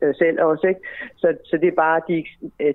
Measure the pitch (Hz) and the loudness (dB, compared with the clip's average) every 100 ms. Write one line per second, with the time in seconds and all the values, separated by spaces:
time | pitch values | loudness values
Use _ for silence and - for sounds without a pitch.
0 | 147 139 165 165 165 156 185 185 - - | -2 2 0 2 0 2 -2 -2 -8 -16
1 | - _ 170 156 - 165 175 170 160 165 | -18 _ -2 -2 -4 0 2 2 2 0
2 | 160 165 - - - - 147 | 0 -4 -4 -14 -18 -2 -2